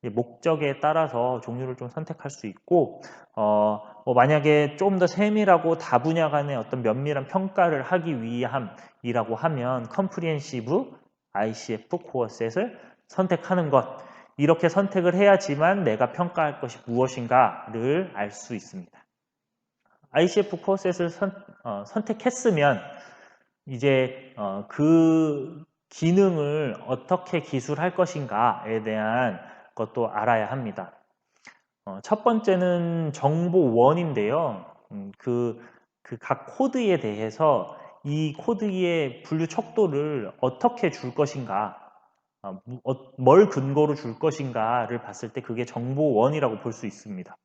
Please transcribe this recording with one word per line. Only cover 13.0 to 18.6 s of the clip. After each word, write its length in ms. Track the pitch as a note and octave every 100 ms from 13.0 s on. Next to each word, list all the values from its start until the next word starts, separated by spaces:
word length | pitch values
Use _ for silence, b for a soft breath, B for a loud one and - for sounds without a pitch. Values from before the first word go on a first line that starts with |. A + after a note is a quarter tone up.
| _
선택하는 640 | - F#3 F3 - F3+ D#3
것, 160 | D3+ - - B B B -
이렇게 320 | D3 E3 E3+
선택을 460 | F#3+ G3 F#3+ F3
해야지만 680 | F3+ G3+ G3 - C#3+ D#3+ G3+
내가 260 | D#3 G#2+ B2
평가할 500 | - F3 - D3+ C#3
것이 160 | A#2+ - -
무엇인가를 1200 | A#2+ B2+ B2+ A#2 B2+ A2+ - - A#2 B2 D#3 F#3+
알 160 | G2+ G#2
수 240 | G#2 -
있습니다. 340 | A2+